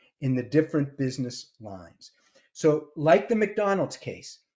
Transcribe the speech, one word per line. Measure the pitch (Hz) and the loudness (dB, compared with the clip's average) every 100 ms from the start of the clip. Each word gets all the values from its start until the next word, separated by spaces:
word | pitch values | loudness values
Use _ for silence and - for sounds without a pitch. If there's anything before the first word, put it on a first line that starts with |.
| _ - | _ -6
in | 135 127 | -2 -2
the | |
different | 120 151 156 156 139 - | 0 2 2 0 -2 -4
business | 131 127 123 - - - | -4 -4 -8 -10 -18 -18
lines." | 107 92 82 _ - _ _ _ _ | -16 -16 -18 _ -20 _ _ _ _
So, | - 160 151 - - | 0 2 2 -2 0
like | 147 196 - | 4 4 4
the | 226 | 0
McDonald's | 208 208 202 190 139 - | 0 0 0 0 -2 -6
case, | 120 - - - _ | -12 -12 -14 -20 _